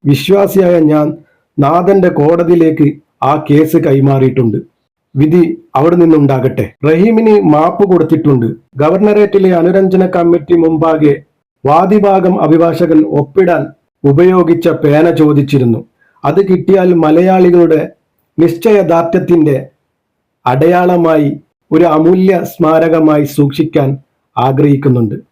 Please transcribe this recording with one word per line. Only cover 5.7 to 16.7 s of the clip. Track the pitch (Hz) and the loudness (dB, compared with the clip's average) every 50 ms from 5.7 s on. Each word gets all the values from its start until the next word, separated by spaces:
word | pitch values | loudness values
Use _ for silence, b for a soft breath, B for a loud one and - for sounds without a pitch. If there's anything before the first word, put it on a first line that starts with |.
| _ 135 | _ 0
അവിടെ | 143 165 175 175 | 0 2 2 2
നിന്നുണ്ടാകട്ടെ. | 170 165 160 151 143 135 135 131 131 127 104 - 107 - _ _ - | 2 2 2 2 2 0 0 0 -2 -4 -4 -4 -8 -8 _ _ -2
റഹീമിന് | 147 160 165 190 226 226 220 226 220 208 208 190 165 151 | 0 2 2 2 2 2 2 2 2 2 2 2 2 2
മാപ്പ് | 151 156 175 185 - 202 196 | 2 0 0 0 -2 -2 0
കൊടുത്തിട്ടുണ്ട്. | 180 170 160 - 165 147 - 147 139 123 113 113 - - _ _ _ 135 | 2 0 0 0 -2 0 0 0 0 0 -2 -4 -8 -10 _ _ _ -4
ഗവർണറേറ്റിലെ | 143 156 175 190 208 214 208 208 208 202 - 196 190 190 180 170 | -2 0 0 0 0 0 2 2 0 0 0 0 0 2 0 2
അനുരഞ്ജന | 165 175 180 190 190 185 185 185 185 180 180 | 0 0 0 0 0 0 0 0 -2 0 -2
കമ്മിറ്റി | 175 170 170 170 170 147 - 175 170 | -2 0 0 0 -2 0 -2 0 0
മുമ്പാകെ | 165 160 160 156 160 160 160 156 151 147 139 139 _ _ _ _ _ _ _ _ _ | 2 0 0 0 -2 -2 0 0 0 0 0 -2 _ _ _ _ _ _ _ _ _
വാദിഭാഗം | 135 147 160 185 190 208 214 196 202 196 196 185 185 185 202 - | 0 0 0 2 2 0 2 2 2 0 0 0 0 -2 0 0
അഭിഭാഷകൻ | 147 156 165 170 170 160 - 175 160 160 156 156 - - 143 | 0 2 2 2 0 0 -2 -2 0 2 0 0 0 -2 -4
ഒപ്പിടാൻ | 143 - - 190 190 180 170 151 143 - - _ _ _ _ _ - | -4 -2 -2 -2 0 0 0 -2 -4 -8 -14 _ _ _ _ _ -2
ഉപയോഗിച്ച | 143 139 147 175 185 185 185 170 160 170 165 - 170 147 127 | 0 2 2 2 2 2 2 0 0 0 0 0 -4 -4 0
പേന | - 151 143 151 160 170 160 - | 0 0 0 2 0 0 0 0
ചോദിച്ചിരുന്നു. | 156 151 147 143 135 135 147 135 123 120 113 - - _ _ _ _ _ _ _ - | 0 2 2 0 -2 0 -2 -2 0 0 -2 -4 -6 _ _ _ _ _ _ _ -6
അത് | 139 160 190 202 190 | -2 -2 0 0 0
കിട്ടിയാൽ | 185 165 139 - | -2 -2 0 0